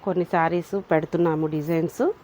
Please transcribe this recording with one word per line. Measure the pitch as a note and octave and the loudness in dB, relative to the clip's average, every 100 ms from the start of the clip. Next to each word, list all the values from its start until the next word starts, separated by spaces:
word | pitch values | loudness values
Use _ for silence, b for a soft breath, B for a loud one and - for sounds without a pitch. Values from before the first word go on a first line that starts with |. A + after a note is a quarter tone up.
కొన్ని | G3+ F3+ E3+ | -2 -2 0
శారీస్ | F3 E3 F3 E3 G3 F#3+ | 0 2 0 -2 -8 0
పెడుతున్నాము | D#3+ D#3 E3+ E3+ D#3 D#3 | 0 2 0 2 2 -2
డిజైన్స్. | D#3 D3 E3 E3 - D4+ - | -2 -2 0 -2 0 -2 -2